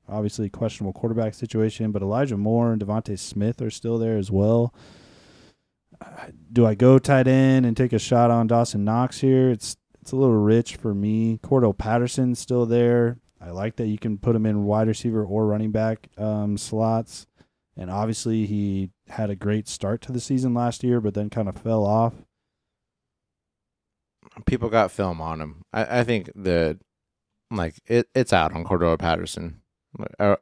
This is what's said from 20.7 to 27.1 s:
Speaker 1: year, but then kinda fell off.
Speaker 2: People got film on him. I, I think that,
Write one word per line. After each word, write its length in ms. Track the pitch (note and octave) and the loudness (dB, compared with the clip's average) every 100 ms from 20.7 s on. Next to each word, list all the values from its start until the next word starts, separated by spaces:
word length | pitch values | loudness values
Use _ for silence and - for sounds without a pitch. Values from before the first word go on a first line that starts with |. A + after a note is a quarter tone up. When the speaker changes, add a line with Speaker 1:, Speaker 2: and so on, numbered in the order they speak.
| - | -2
Speaker 1:
year, 160 | B2 A#2+ | 0 0
but 140 | G#2+ | 0
then 160 | G#2 G#2 | -4 -4
kinda 240 | A#2 G2 | -4 -6
fell 320 | - A2+ A2 G2+ | -6 -2 0 2
off. 280 | A2 A#2 - _ _ _ _ _ _ _ _ _ _ _ _ _ _ _ _ _ _ _ _ _ - - | 2 0 -2 _ _ _ _ _ _ _ _ _ _ _ _ _ _ _ _ _ _ _ _ _ -4 -2
Speaker 2:
People 240 | B2 A2+ | 0 2
got 220 | A2 F#2+ | 2 2
film 300 | - F#2 E2 | 0 -4 -2
on 200 | D#2+ D#2+ | -6 -6
him. 200 | D#2 D#2+ - | -8 -12 -8
I, 260 | A2 G#2 A#2+ | -4 -2 0
I 40 | |
think 260 | A#2+ A2+ E2+ G2+ | 0 -2 -4 -6
that, 440 | F#2 E2+ D#2+ - _ _ _ | 0 2 0 -4 _ _ _